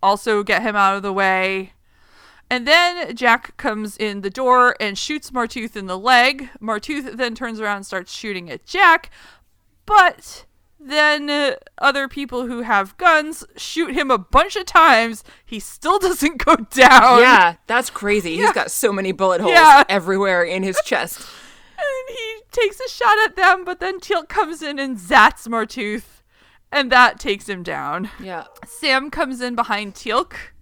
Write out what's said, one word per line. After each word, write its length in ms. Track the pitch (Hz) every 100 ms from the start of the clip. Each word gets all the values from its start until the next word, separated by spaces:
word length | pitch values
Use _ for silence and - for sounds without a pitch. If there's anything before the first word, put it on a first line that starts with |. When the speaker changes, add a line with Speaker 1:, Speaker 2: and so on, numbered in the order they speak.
Speaker 1:
also 400 | 196 202 233 208
get 180 | 202 190
him 140 | 226 208
out 200 | 196 196
of 60 |
the 120 | 196
way. 600 | 196 190 185 185 190 190 _ _ _ _ _ _ _ _
And 180 | 247 240
then 480 | 330 349 349 320 233
Jack 400 | 247 233 - -
comes 400 | 269 214 214 -
in 240 | 214 202
the 80 | 196
door 460 | 220 254 254 247 -
and 140 | 214 196
shoots 340 | - 302 -
Martooth 440 | 254 233 254 220 214
in 100 | 190
the 100 | 185
leg. 520 | 226 247 254 269 262 -
Martooth 540 | 214 214 - 285 262 226
then 160 | 247 220
turns 240 | 240 220
around 180 | 214 202
and 80 | 196
starts 280 | 190 185
shooting 380 | - 220 185 175
at 140 | 123 -
Jack, 440 | 370 370 320 - - - _ _ _ _ _ -
but 600 | 415 359 - - - _ _ _ _ 285
then, 440 | 302 302 294 294
uh, 260 | 285 285 - _ -
other 320 | 277 277 269
people 360 | 285 277 247 247
who 140 | 240
have 340 | 233 208 196 -
guns 480 | 359 311 302 320 - -
shoot 380 | - 311 320 277
him 160 | 277
a 60 | 233
bunch 400 | 180 262 381 415
of 80 | 359
times. 580 | 359 320 226 226 220 - _ -
He 120 | 220
still 380 | - - 302 392
<laughs> 80 | 370 339 294
doesn't 160 | 285
go 140 | - 320
down. 640 | 220 - 254 254 240 240
Speaker 2:
Yeah, 340 | 247 226 175 170 -
that's 220 | 233 254
crazy. 420 | - 202 208 170
Speaker 1:
Yeah. 160 | 165 208
Speaker 2:
He's 40 |
got 160 | 208 -
so 220 | - 220
many 220 | 196 190
bullet 260 | 185 190 175
holes 140 | 208
Speaker 1:
Yeah. 320 | 339 311 277 -
Speaker 2:
everywhere 560 | 196 165 190 196 180
in 180 | 175 185
his 160 | 190 190
chest. 380 | - 139 170 -
Speaker 1:
<laughs> 160 | - - - - _ -
And 420 | 587 523 523 480
he 240 | 440 440 _
takes 280 | - 427 415
a 80 | 508
shot 280 | - 480 427 440
at 100 | -
them, 300 | 370 370 359
but 140 | 359
then 180 | 370 381
Teal'c 300 | - 349 311
comes 320 | - 330 330
in 160 | 302 285
and 180 | 277 226
zats 500 | 175 254 214 - 226
Martooth, 720 | 226 214 254 208 214 - _ _ _ _ _ _
and 180 | 285 262
that 280 | 247 247 -
takes 300 | 269 202 -
him 120 | 190
down. 460 | 175 143 139 165 208 -
Speaker 2:
Yeah. 240 | 190 175 - _ -
Speaker 1:
Sam 440 | - 311 262 285
comes 320 | 294 285 254
in 120 | 247 240
behind 380 | 233 208 208 -
Teal'c 380 | - 233 349 - - _